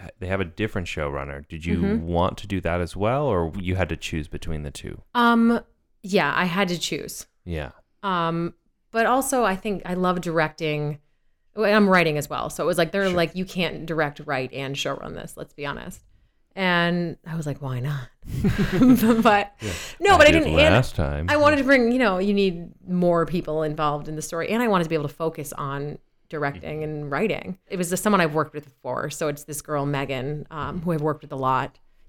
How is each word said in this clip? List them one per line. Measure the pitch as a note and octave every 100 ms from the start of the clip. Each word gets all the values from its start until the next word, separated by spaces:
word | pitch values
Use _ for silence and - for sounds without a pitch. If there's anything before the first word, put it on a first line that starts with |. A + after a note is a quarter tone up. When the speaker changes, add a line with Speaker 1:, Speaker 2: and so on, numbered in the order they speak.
| F2+ -
Speaker 1:
they | F2+
have | F#2+
a | E2+
different | - G#2+ G2+ E2+
showrunner. | - D2 C#2+ C#2 C#2+ -
Did | E2 E2+
you | F2
Speaker 2:
Mm-hmm. | E2+ D#2+ E2+
Speaker 1:
want | E2+ F#2 -
to | G2+
do | F#2+
that | E2 F2
as | F2 F#2
well, | G#2+ C3+ C#3+
or | F2+ E2 G2
you | F2+ F#2
had | E2+
to | E2
choose | - E2 D2
between | D2 E2 D#2
the | D2
two? | - - - - A#3+
Speaker 2:
Um, | A#3 A#3 A#3 A#3 - _ _ _
yeah, | F#3 F#3+ C#3+ -
I | F3+
had | F3+ F#3+
to | E3+
choose. | - D#3+ - - - _
Speaker 1:
Yeah. | F2 D#2+ C2+ - _ _
Speaker 2:
Um, | G3+ F3+ E3 E3+ E3+ - _ _ _
but | A3+ A3
also | C4 C4+ B3+
I | G#3 F#3+
think | G#3+ F#3 -
I | F3+
love | F3+ F3+
directing. | F3 D#3+ D#3 - D#3 D3+ D3 D3+ _ _ _ _ _ G#3
Well, | G#3 G#3+
I'm | G3
writing | F3+ D#3+ D3
as | D3
well. | C#3+ D3+
So | -
it | D#3+
was | F3
like, | E3
they're | G3 F#3+
Speaker 1:
Sure. | F3
Speaker 2:
like, | E3 F3+
"You |
can't | F#3 F#3 E3 D#3 D#3+
direct, | D#3+ D3 - D3+
write, | C3 C3
and | C3+ C3+ C#3
showrun | C#3 C3+ -
this, | E2 - -
let's | D3
be | - C#3+
honest." | B1 G#2+ - _ _ _ _ _ G3
And | F#3 F3 E3+ F3 E3+ - E3+
I | E3
was | D3
like, | -
"Why | C#3 B2
not?" | C#3 C#3+ B2 _ -
<laughs> | A#2+ F#3+ - F3+ F3+ B3+ B3 A3 A3+
But | A3+ G3+ G3+ -
Speaker 1:
Yeah. | G#2 E2+ - -
Speaker 2:
no, | F#4+ F4
Speaker 1:
I |
Speaker 2:
but | D4+
I |
Speaker 1:
did | D#4+
Speaker 2:
didn't, | C4 D#3+
and | D4+
Speaker 1:
last | F3+ B2 -
time. | C#2+ C#2+ E2+
Speaker 2:
I | -
wanted | D4 C#4+
to |
bring, | B3+ C#4 A#3
you | B3+
know, | A3+ F#3
you | G3+
need | G3+ F#3+ E3+ E3+ - F#3
more | F3+ F3+ E3+ D#3
people | F3 E3 D#3
involved | D#3 D#3 D3+ D3 D3
in | D#3
the |
story. | D#3 E3 D#3+
And | A3+
I | A#3+
wanted | F#3 D#3+
to |
be | D#3+
able | C#3+
to |
focus | - E3 D#3+ C#3+
on | - C#3 C#3 D3 - _ _ _
directing | D#3 C#3+ F2 C#2+ D3+
Speaker 1:
Mm-hmm. |
Speaker 2:
and | D3+ D3+ D3
writing. | C#3+ A3 - F#3 F3+ -
It | F#3
was | E3+
just | F3+
someone | G#3+ G3+
I've | E3
worked | D3+ D3
with | D3+ -
before. | _ B2+ B2+ C#3+
So | - D3+
it's | D3 -
this | C#3+
girl, | - D3 C#3+
Megan, | C#3+ C#3 C3 C3+ D3+ -
um, | D#3 C#3 F3
Speaker 1:
Mm-hmm. | F3
Speaker 2:
who |
I've | D#3+
worked | D#3 D3
with | C#3+
a | C3+
lot, | C3 C3 C3+ _ _ _